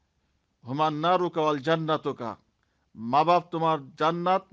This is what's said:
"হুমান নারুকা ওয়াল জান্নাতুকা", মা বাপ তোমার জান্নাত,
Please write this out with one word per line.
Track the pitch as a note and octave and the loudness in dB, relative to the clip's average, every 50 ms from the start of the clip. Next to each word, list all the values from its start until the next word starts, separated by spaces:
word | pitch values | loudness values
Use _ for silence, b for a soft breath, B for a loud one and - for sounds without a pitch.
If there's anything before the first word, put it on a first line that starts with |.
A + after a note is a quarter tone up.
| _ _ _ _ _ _ _ _ _ _ _ _ - | _ _ _ _ _ _ _ _ _ _ _ _ -12
"হুমান | A#2 C3 D3 D#3 D#3 D3+ | -8 -2 0 0 0 0
নারুকা | D3+ D#3 F3 F#3 F3+ F3+ E3+ E3 E3+ | 0 0 2 2 2 0 -2 -2 0
ওয়াল | D#3 D3+ D3+ C#3 | 0 0 0 0
জান্নাতুকা", | B2+ D#3+ E3 D#3+ D#3+ D#3 D#3 C#3+ - D3 C3 - A#2+ A2+ G2+ - _ _ _ _ _ _ _ _ _ _ - | 0 0 0 0 0 -2 -2 -2 -2 -4 -6 -6 -8 -10 -10 -12 _ _ _ _ _ _ _ _ _ _ -16
মা | - A2+ A#2 C3 D3 D#3 | -12 -6 0 2 2 4
বাপ | E3 F3 F3 E3+ E3+ | 4 4 2 2 -2
তোমার | - D#3+ E3 D#3+ D#3+ D3 C3+ C3 - | -6 -2 0 0 0 -2 -4 -10 -6
জান্নাত, | - D#3 D#3+ E3+ E3+ F3 F3+ F#3 F#3+ F#3+ - | -2 0 0 0 0 0 0 0 0 -2 -6